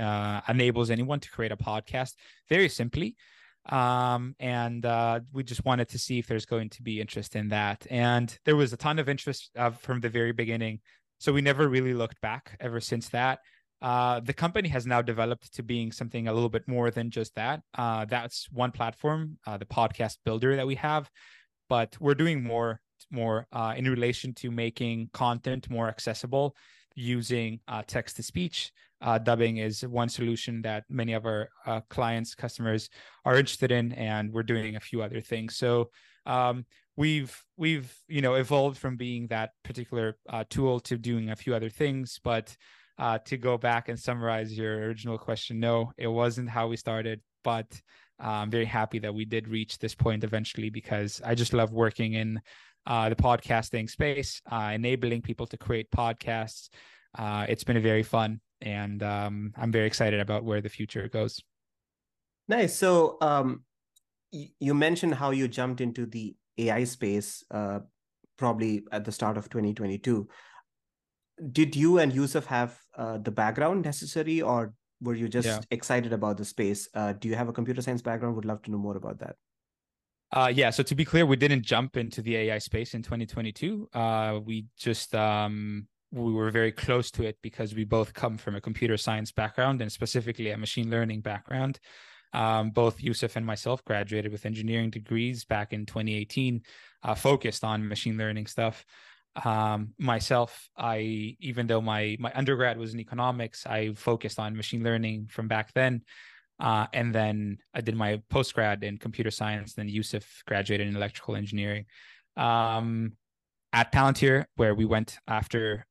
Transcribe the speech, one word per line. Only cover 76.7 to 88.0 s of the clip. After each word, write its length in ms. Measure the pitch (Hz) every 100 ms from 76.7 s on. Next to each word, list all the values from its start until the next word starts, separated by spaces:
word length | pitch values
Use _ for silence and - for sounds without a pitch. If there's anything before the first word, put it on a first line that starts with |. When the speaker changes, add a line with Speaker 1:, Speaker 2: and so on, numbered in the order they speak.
| 101 -
Speaker 2:
Uh, 200 | 110 104
do 140 | 101 113
you 80 | 113
have 120 | 120
a 40 |
computer 280 | 117 117 127
science 220 | 123 123
background? 340 | 120 113 120 110
Would 80 |
love 180 | 107 104
to 80 | -
know 80 | 104
more 180 | 101 98
about 220 | 107 104
that. 160 | - - _ _ _ _ _ _ _ _ _
Speaker 1:
Uh, 220 | 131 127
yeah. 160 | 127 120
So 120 | 117
to 120 | 135
be 100 | 135
clear, 220 | - 160 160
we 100 | 135
didn't 260 | 143 135
jump 340 | 113 113 131 127
into 260 | 117 113
the 140 | 113 113
A 160 | 110
I 60 | 107
space 360 | - 110 117
in 80 | 117
twenty 240 | 110 117 113
twenty-two. 600 | - 110 - 156 214 220
Uh, 480 | 123 113 110 110 107
we 220 | 107 110 110 -
just, 360 | 120 113 -
um, 720 | 110 107 104 104 104 104 104 107 _ _
we 220 | 123 117
were 180 | 110 110
very 220 | 113 113
close 380 | - - 123 117
to 100 | -
it 140 | 113 -
because 320 | 110 - 107
we 100 | 107
both 280 | 104 113